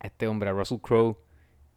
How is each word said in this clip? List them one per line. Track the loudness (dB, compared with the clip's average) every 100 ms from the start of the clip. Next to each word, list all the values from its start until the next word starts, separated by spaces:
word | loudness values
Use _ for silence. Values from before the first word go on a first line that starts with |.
este | -16 -6 -4
hombre, | -2 -2
a |
Russell | -2 -2 -6
Crowe. | 2 4 4 0 _ _ _ _ _